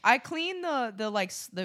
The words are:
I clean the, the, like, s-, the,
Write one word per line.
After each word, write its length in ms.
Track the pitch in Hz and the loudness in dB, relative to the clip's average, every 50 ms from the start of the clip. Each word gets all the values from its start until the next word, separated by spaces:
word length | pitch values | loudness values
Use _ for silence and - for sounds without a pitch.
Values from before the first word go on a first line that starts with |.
| - | 8
I 120 | 208 240 | 6 6
clean 440 | 269 - - 339 311 330 359 381 370 | 6 2 -4 -4 -2 -2 -2 -4 -4
the, 320 | 349 339 302 269 247 226 202 | -2 -2 0 0 -2 -2 -4
the, 140 | 196 220 214 | -4 -4 0
like, 200 | 208 208 190 185 | 0 0 0 -2
s-, 200 | - - - - - | -4 -12 -12 -8 -6
the, 100 | 180 | -4